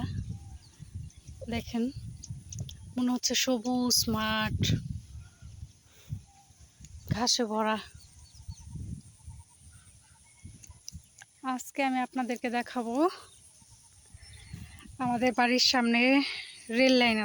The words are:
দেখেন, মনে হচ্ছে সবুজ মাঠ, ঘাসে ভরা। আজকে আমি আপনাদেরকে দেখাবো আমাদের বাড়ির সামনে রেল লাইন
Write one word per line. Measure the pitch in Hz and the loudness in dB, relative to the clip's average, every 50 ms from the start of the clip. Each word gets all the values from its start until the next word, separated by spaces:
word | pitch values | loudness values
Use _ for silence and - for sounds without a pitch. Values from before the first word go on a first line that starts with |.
| 247 - - - - - - - - - - - - - - - - - - - - - - - - - - - 220 226 226 | -2 -4 -6 -6 -8 -8 -10 -12 -12 -16 -18 -18 -20 -20 -20 -20 -18 -14 -12 -12 -12 -12 -16 -18 -20 -18 -16 -14 -10 -8 -6
দেখেন, | 233 - - - 233 233 262 285 - - - - - - - - - - - - - - - - - - - - | -6 -6 -6 -4 -2 -2 -2 -4 -8 -12 -12 -14 -14 -14 -14 -14 -14 -12 -12 -10 -10 -10 -10 -12 -16 -16 -10 -4
মনে | 247 247 247 247 | -2 0 0 0
হচ্ছে | 240 - - 247 - - | 0 -2 -2 0 0 2
সবুজ | 262 254 226 208 254 254 247 247 247 226 - - 233 220 | 2 0 0 0 0 0 2 2 2 2 2 2 2 0
মাঠ, | 214 220 220 220 220 214 214 - - - - - - - - - - - - - - - - - - - - - - - - - _ _ - - - - - - - - - _ - - _ - - - - _ - - - - - - - - | 0 0 0 0 0 0 0 0 0 0 0 0 -2 -2 -6 -10 -10 -10 -14 -16 -18 -18 -18 -20 -20 -20 -18 -16 -16 -18 -18 -20 _ _ -20 -20 -20 -12 -12 -12 -12 -12 -18 _ -20 -20 _ -20 -20 -20 -20 _ -20 -20 -20 -18 -12 -6 -4 -2
ঘাসে | 208 240 240 - - 240 208 | 0 2 0 2 0 0 0
ভরা। | 214 220 220 214 220 208 - - - - - - - - - - - - - - - - - - - - - - - - - - - _ - - - - - 880 932 _ - - - - - - - - _ _ - _ - - - _ - - - - - - - - - - - - _ _ _ - - _ _ _ - 262 254 | 0 0 0 0 0 -2 -4 -10 -18 -20 -20 -20 -20 -20 -20 -20 -20 -18 -14 -14 -14 -14 -14 -14 -10 -10 -8 -8 -10 -12 -12 -20 -20 _ -20 -18 -18 -18 -20 _ _ _ -20 -20 -20 -20 -20 -20 -20 -20 _ _ -20 _ -20 -20 -20 _ -20 -20 -18 -18 -20 -20 -20 -18 -18 -18 -18 -18 _ _ _ -20 -20 _ _ _ -6 -6 -6
আজকে | 247 - - - - 269 269 | -6 -6 -8 -2 0 0 2
আমি | 262 254 254 | 2 0 0
আপনাদেরকে | - - 262 254 220 240 214 - 247 226 240 | -2 -2 -4 -2 -2 -2 -4 -2 -2 -2 -2
দেখাবো | 233 - - 254 226 226 240 269 320 370 - - - - - - - - _ - - - - - - - - - - - - - - - - - - - - - - - - - - - - - 254 | -2 -2 -4 -4 -2 0 2 4 4 4 2 -2 -18 -20 -20 -20 -20 -20 _ -20 -20 -20 -20 -20 -20 -20 -20 -20 -20 -20 -20 -20 -20 -20 -20 -20 -18 -16 -16 -16 -16 -16 -18 -20 -20 -16 -8 -4 -2
আমাদের | 247 240 226 247 254 226 - | 0 2 4 4 4 6 6
বাড়ির | 240 240 254 254 - - | 4 6 6 6 4 6
সামনে | - 254 240 233 233 233 247 262 269 285 269 - - - - - - - - - 226 240 | 4 4 4 4 6 6 6 8 6 6 4 2 -4 -8 -10 -12 -16 -16 -8 -2 2 4
রেল | 262 262 262 247 | 6 8 8 8
লাইন | 240 233 220 214 | 6 6 4 2